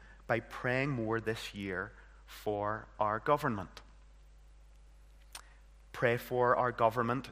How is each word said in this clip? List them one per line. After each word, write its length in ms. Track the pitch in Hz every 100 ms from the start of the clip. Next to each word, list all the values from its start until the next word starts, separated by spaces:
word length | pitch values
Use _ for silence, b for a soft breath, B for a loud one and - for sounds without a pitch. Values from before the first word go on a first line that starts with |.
| B B -
by 140 | 113
praying 500 | - - 127 127 139
more 300 | 131 110 113
this 340 | 107 113 -
year 380 | 101 98 90 104 - B B B
for 600 | - - 104 104 110 113 -
our 180 | 107 107
government. 640 | 131 147 143 107 90 - - - - - - - - - - - - - - - - - B B B - -
Pray 240 | - 127 120
for 380 | - 123 123
our 160 | 123 123
government 600 | 117 113 117 117 127 127